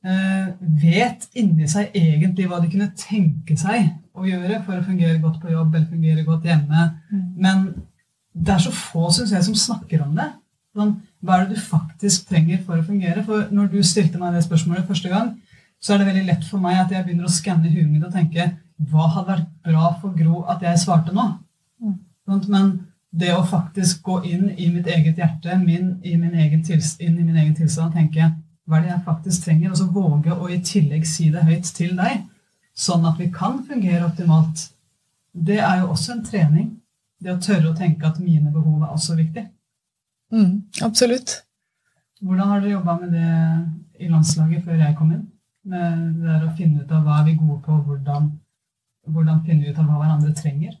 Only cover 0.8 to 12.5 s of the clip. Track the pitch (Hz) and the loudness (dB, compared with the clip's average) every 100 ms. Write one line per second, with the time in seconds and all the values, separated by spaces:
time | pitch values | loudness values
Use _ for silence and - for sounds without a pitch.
0.8 | 165 175 247 - - 247 202 160 151 202 | 4 4 2 -2 -14 -2 2 2 2 0
1.8 | 208 202 160 151 185 185 180 175 170 190 | -2 2 2 4 2 0 -2 0 0 0
2.8 | 202 - - 214 165 131 - 151 170 233 | -2 -6 -6 0 2 0 -4 -2 0 0
3.8 | 175 - - - 190 180 180 220 - 180 | 0 -2 -18 -6 -4 -2 -4 -4 -4 -6
4.8 | 190 180 165 160 160 - 170 160 156 160 | -2 0 0 2 0 -2 -4 0 2 2
5.8 | 156 165 160 156 156 160 170 165 143 156 | 0 0 0 2 0 -2 2 0 2 2
6.8 | 165 - _ 202 180 180 185 190 190 - | 0 -2 _ -6 -6 0 2 2 0 -6
7.8 | - _ _ _ _ 165 165 185 180 - | -16 _ _ _ _ -6 0 2 0 -2
8.8 | - 165 170 - 233 190 180 220 - 226 | -8 -4 0 0 0 0 0 0 -4 -6
9.8 | - 156 143 160 302 - _ _ _ 208 | -2 -2 0 -2 -4 -10 _ _ _ -2
10.8 | 208 202 - _ 180 185 190 233 - 160 | -2 -2 -8 _ 0 0 0 -4 -2 -2
11.8 | - - 202 - - 170 165 | -2 -4 -2 -2 0 2 2